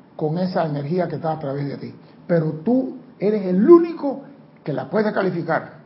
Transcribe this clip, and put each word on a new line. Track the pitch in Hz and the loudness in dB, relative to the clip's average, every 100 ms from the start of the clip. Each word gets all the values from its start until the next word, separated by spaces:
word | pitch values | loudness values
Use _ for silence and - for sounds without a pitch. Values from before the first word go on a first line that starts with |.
| - - | -18 -6
con | 156 165 | -4 -2
esa | 185 185 160 | -2 -2 -2
energía | 139 143 180 165 | -4 -4 -2 -2
que | 151 | -4
está | 160 | -6
a | 156 | -6
través | 143 143 139 | -6 -6 -6
de | 120 | -8
ti. | 120 - - - - | -12 -16 -20 -12 -2
Pero | 170 156 151 220 | 0 0 -2 0
tú | 262 - - - - | 0 0 -8 -16 -4
eres | 190 214 185 | -2 0 0
el | 185 269 | 4 8
único | 339 339 330 285 247 - - - - | 8 8 -2 -6 -6 -10 -20 -20 -14
que | - | -6
la | 135 131 | -6 -2
puede | 208 214 | 0 0
calificar. | 214 190 165 160 147 - - | 0 -2 -2 -2 -4 -4 -18